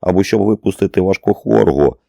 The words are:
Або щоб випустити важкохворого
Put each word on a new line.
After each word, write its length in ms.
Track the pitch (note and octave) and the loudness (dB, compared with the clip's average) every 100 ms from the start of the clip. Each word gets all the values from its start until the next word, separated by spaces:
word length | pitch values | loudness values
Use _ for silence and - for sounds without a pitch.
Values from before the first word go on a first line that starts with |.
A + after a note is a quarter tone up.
Або 220 | - F2+ | 0 0
щоб 200 | G2+ A2 | 0 0
випустити 580 | G2+ G#2+ - F#2+ F#2+ - | 0 -2 -4 -4 -4 -2
важкохворого 960 | F#2 F#2+ - G#2 - A1+ G#1+ C#2 C#2+ C2 | -2 -2 -2 -4 0 0 2 2 0 -2